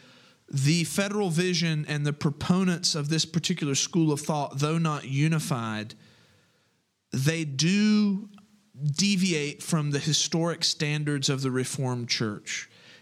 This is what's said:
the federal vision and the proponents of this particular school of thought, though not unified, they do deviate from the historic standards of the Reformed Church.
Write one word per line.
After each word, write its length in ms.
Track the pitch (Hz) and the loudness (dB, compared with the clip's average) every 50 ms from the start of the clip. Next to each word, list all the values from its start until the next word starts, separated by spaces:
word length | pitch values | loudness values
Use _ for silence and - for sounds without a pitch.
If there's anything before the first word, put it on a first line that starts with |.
| - - - - - - _ _ _ - | -20 -20 -20 -20 -20 -20 _ _ _ -6
the 360 | - 139 135 143 165 170 170 | -2 2 4 4 4 4 0
federal 460 | - - - 196 208 202 214 202 180 | 0 0 0 0 0 0 0 0 2
vision 540 | 156 170 180 185 180 156 170 165 160 151 151 - | 2 2 2 2 2 2 0 0 0 -2 -2 -2
and 180 | 151 147 147 | -2 -2 0
the 60 | 147 | -2
proponents 840 | 143 - - 160 139 - - - 180 185 190 180 175 151 190 - - | -2 0 -2 -2 -2 -2 2 2 4 4 4 2 2 0 0 -2 -2
of 140 | 160 143 147 | -2 -2 0
this 160 | 160 156 - | 0 0 0
particular 500 | - - 165 - - 180 - 165 143 135 | 0 -2 -2 0 0 -2 -2 -2 -2 0
school 380 | - - - - 170 160 156 | 0 -2 0 2 2 4 4
of 80 | 147 147 | 2 0
thought, 400 | - - 160 147 139 131 - 139 | -2 -2 -2 -2 -2 -4 -2 -2
though 180 | 147 151 165 165 | 0 0 0 0
not 260 | 165 160 147 143 - | 0 0 -2 -2 -6
unified, 920 | 131 135 139 147 160 165 151 147 - 143 120 117 113 110 107 107 113 - - - - - _ _ _ _ _ _ _ _ _ _ _ _ _ _ _ _ _ _ _ | -4 0 0 2 2 2 0 0 -2 -2 -2 -2 -4 -4 -6 -6 -8 -12 -20 -20 -20 -20 _ _ _ _ _ _ _ _ _ _ _ _ _ _ _ _ _ _ _
they 320 | - 131 135 156 160 165 160 | -6 0 0 2 2 0 -2
do 840 | 147 135 131 156 170 190 208 214 214 214 208 208 202 196 190 214 - - - - _ _ _ _ _ _ 123 143 151 | -4 -2 0 2 2 4 4 4 4 4 4 4 2 0 -2 -6 -12 -20 -20 -20 _ _ _ _ _ _ -4 -4 -2
deviate 680 | 139 - 190 202 202 180 185 185 165 151 147 147 143 - | 0 2 2 2 4 4 2 2 2 0 -2 -4 -6 -8
from 280 | - - 175 156 147 147 | -4 -2 0 0 0 0
the 80 | 139 139 | -2 0
historic 640 | - 160 143 - - - - 165 165 170 160 165 | 0 0 0 0 0 0 0 0 0 0 -2 -2
standards 680 | - - - - 151 147 151 151 151 151 147 139 135 143 | -2 -2 0 0 -2 -2 -2 -2 -2 -2 -2 -2 0 -2
of 140 | 139 135 | -2 0
the 80 | 135 131 | -2 -2
Reformed 580 | 127 131 127 - - - 135 127 123 123 117 113 | -2 -2 -4 -4 -4 -4 -4 -2 -2 -4 -4 -4
Church. 600 | - - 120 107 104 - - - - - - - - - - - - - | -2 -2 -2 -4 -4 -8 -10 -10 -10 -10 -10 -12 -20 -20 -20 -20 -20 -20